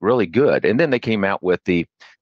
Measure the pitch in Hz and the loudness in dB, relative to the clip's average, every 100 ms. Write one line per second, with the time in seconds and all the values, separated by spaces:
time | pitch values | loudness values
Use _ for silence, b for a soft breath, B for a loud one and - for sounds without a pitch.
0 | 95 123 90 104 139 67 - 113 160 123 | 0 0 0 2 2 2 0 0 0 0
1 | 113 110 98 98 90 87 - 87 82 _ | -2 -2 -2 -2 -2 -2 0 -2 -2 _
2 | B B | B B